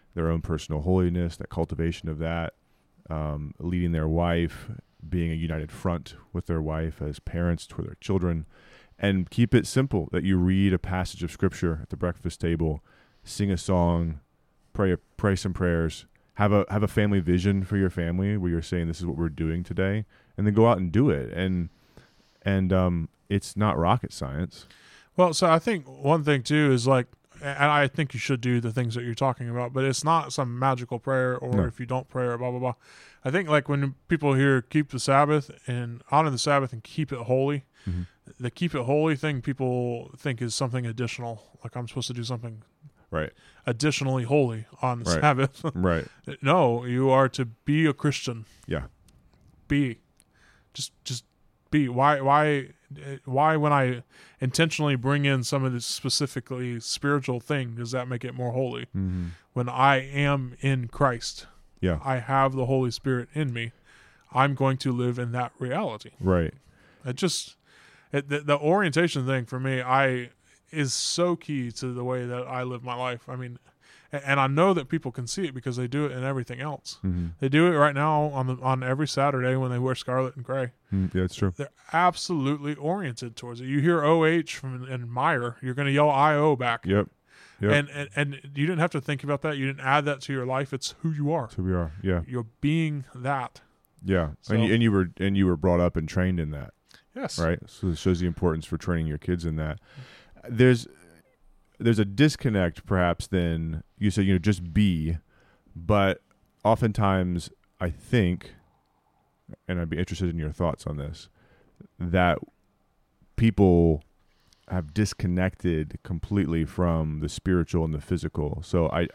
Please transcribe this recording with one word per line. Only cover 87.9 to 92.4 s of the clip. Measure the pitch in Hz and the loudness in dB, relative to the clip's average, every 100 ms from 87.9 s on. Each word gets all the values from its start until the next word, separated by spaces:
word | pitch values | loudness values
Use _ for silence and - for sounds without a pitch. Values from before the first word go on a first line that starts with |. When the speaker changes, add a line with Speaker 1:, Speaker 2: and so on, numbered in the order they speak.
| 143 143 - | -6 -6 -2
Speaker 2:
and | 143 135 143 143 | -2 -4 -8 -2
you | 156 | 0
didn't | 170 | 2
have | 170 | 0
to | 151 | 0
think | 135 143 | -4 -4
about | 143 143 | -2 -2
that. | 156 143 | -2 -2
You | 135 | -4
didn't | 139 131 | -2 2
add | 143 143 | 2 2
that | 135 | -4
to | - | -4
your | 135 123 | -4 -2
life. | 131 143 | -2 -4
It's | 135 - - | -6 -8 -6
who | 160 | -4
you | 147 147 | -2 0
are. | 160 113 | -2 -4
Speaker 1:
It's | |
who | - | -4
we | 92 | 0
are. | 90 82 87 | 0 -2 -4
Yeah. | 95 87 80 | 0 0 -2
Speaker 2:
You're | 123 | -6